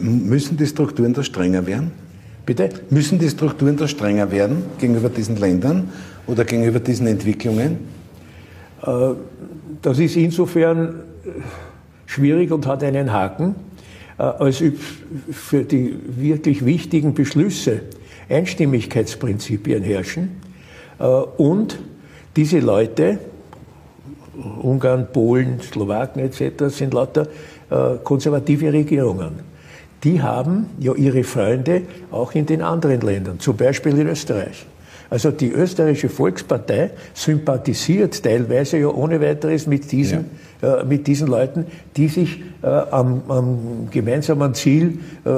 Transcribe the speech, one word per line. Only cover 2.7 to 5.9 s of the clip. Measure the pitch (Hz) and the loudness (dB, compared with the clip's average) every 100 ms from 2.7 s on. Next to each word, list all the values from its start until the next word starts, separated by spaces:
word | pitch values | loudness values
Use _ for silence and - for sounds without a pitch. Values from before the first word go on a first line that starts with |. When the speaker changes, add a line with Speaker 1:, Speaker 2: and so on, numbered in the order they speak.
| - - | -2 0
Speaker 1:
Müssen | 139 147 185 | 0 2 2
die | 160 | 2
Strukturen | - 156 - 139 147 | 0 -2 2 0 2
da | 151 | -2
strenger | - 104 101 101 | -2 0 2 2
werden | 98 101 151 180 - | 2 2 0 -4 -2
gegenüber | 123 117 117 | 0 2 2
diesen | 117 107 110 | -2 -4 0
Ländern | 101 90 120 180 180 | 2 2 2 0 -2